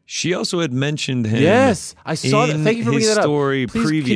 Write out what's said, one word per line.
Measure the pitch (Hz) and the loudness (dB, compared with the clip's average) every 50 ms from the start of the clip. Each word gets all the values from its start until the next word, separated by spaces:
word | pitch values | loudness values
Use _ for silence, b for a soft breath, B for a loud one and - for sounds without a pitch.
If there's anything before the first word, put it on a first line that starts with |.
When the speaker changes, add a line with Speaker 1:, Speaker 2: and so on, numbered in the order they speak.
| B | B
Speaker 1:
She | - - - - 160 185 | -12 -8 -6 -4 -2 -2
also | - 226 - 185 175 | -2 -4 -4 -2 -2
had | 165 139 123 | -2 -2 -2
mentioned | 131 135 147 151 - - - 131 123 113 107 | -2 -2 -2 -4 -4 -4 -4 -2 -2 -2 0
him | 110 117 | 0 2
Speaker 2:
Yes, | 139 170 214 254 269 262 196 - - - - _ - | 4 4 4 4 4 2 2 0 -4 -12 -16 _ -8
I | - - | -8 -6
saw | - - 131 139 147 151 | -4 0 0 2 2 2
that. | 151 151 156 | 2 0 0
Speaker 1:
in | 156 | 2
Speaker 2:
Thank | 214 233 233 | 0 0 0
you | 226 | 0
for | 233 | 0
Speaker 1:
his | - - 220 | 0 2 2
Speaker 2:
bringing | 214 214 | 2 2
that | 214 | 2
up. | 180 | 2
Speaker 1:
story | 151 147 147 143 139 135 135 127 107 | 2 2 0 0 0 0 -2 -2 -2
Speaker 2:
Please, | - 226 233 156 156 156 143 | -2 -2 0 0 0 0 0
can | 123 - | 0 0